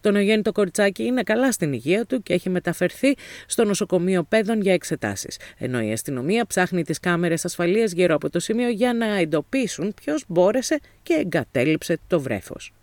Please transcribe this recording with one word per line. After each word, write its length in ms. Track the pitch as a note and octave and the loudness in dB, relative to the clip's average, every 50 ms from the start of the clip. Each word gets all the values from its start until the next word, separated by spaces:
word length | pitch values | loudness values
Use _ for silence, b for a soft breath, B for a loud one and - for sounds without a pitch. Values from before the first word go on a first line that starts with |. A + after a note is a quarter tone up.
Το 100 | - G#3+ | 2 2
νεογέννητο 400 | G3+ G#3 G3+ G3 A3 A3 G3+ A3 | 2 4 4 4 2 2 2 0
κοριτσάκι 520 | G3+ - G#3 F#3 - - G#3 G3+ F#3 - A3 | 2 2 0 0 2 2 2 2 2 0 -2
είναι 200 | A#3 B3+ B3+ G#3 | 0 0 0 0
καλά 280 | - G#3+ A#3 B3+ C4+ | 0 0 2 2 0
στην 220 | A3 - F3+ D3+ C3+ | 0 0 -2 -2 -2
υγεία 320 | A2+ A2+ C#3+ F3+ G#3+ A#3+ | -2 0 0 0 0 0
του 180 | - C4 B3+ - | -2 -4 -4 -2
και 100 | - F3+ | 0 -2
έχει 160 | F3+ - F#3 | 0 0 0
μεταφερθεί 680 | F3+ F3+ - F3 E3 - F3+ F3 - - - C#4 C#4 B B B B B B | -2 0 0 -2 -2 0 -2 -2 0 2 2 2 2 B B B B B B
στο 200 | B - - A3+ | B 0 0 2
νοσοκομείο 580 | G#3 G3 - G#3+ - - F3+ E3+ F#3 F#3+ F3+ E3+ | 2 2 0 0 0 0 0 2 2 2 0 0
Πέδων 380 | _ - A3 G#3+ G3 A#3 A3 | _ 2 0 2 2 0 0
για 120 | G3 G3 F#3 | 2 2 2
εξετάσεις, 640 | F3 - - D#3+ - - G#2+ G2+ - - - - B B B B | 2 0 -4 -6 -4 -2 -4 -4 -6 -8 -12 -12 B B B B
ενώ 240 | _ - B2 B2+ B2 | _ -6 -4 -2 -2
η 100 | A2+ G#2+ | -2 -2
αστυνομία 540 | A2 A2+ - - C#3+ B2 B2+ D#3 G#3 A#3 A#3 | -2 -4 -4 -6 -6 -4 -2 0 0 0 0
ψάχνει 380 | - - F#3+ F#3 F3 F#3 F3+ D#3+ | 0 0 0 0 0 0 -2 -2
τις 160 | - E3 - | -2 -4 -4
κάμερες 460 | - F3+ F3 E3 F3 E3+ E3 E3 - | -2 -2 0 2 2 0 0 0 -2
ασφαλείας 460 | F3 - - F3 F3 F#3+ A3 A3+ G#3+ | -6 -4 -2 0 2 2 2 2 0
γύρω 240 | E3+ E3 F3+ F3 D#3+ | 2 2 2 2 2
από 140 | D3 - D3+ | 0 0 -2
το 100 | - F3 | -4 -4
σημείο 300 | - - A3+ A3+ B3 A#3+ | -2 -2 -2 0 0 0
για 240 | A#3+ F#3+ A#3+ B3 A#3+ | 0 0 0 0 2
να 120 | A#3 A#3 | 0 0
εντοπίσουν 880 | G#3+ G#3 G3 E3+ D#3 D#3 D3+ - _ - C4+ B3+ F#3 - - D#3+ G#3 G#3 | 0 0 0 0 0 0 -2 -2 _ -2 -2 -2 -2 -4 -4 -6 -6 -6
ποιος 300 | - - - D4+ D#4 - | -6 -6 -4 -4 -4 -4
μπόρεσε 520 | - F3 E3+ F3+ G3 A3+ C4 B3 - E4 C#4+ b b b b b | -2 2 4 4 4 4 0 0 0 -2 -4 b b b b b
και 100 | - E4+ | -2 0
εγκατέλειψε 840 | D4+ C4 F3+ - D#3 A#2+ _ _ C3 B2 D3+ D#3 - - - F3 - - | 0 0 0 0 -2 -2 _ _ 0 2 2 2 0 0 -4 -4 -4 -2
το 120 | - - D#3+ | -2 -2 -2
βρέφος. 540 | C3+ C3 A#2 F#2+ - - - - - - _ _ | 0 -2 -4 -6 -6 -10 -16 -16 -16 -18 _ _